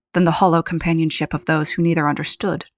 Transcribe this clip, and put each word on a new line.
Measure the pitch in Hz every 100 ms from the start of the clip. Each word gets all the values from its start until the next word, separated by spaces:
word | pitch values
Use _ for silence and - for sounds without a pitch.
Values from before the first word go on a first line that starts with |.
| _
than | 180
the | 175 156
hollow | 190 165
companionship | - 170 170 165 160 - 156
of | 151
those | - 160 156
who | -
neither | 170 165 147
understood | 143 160 - 196 151 -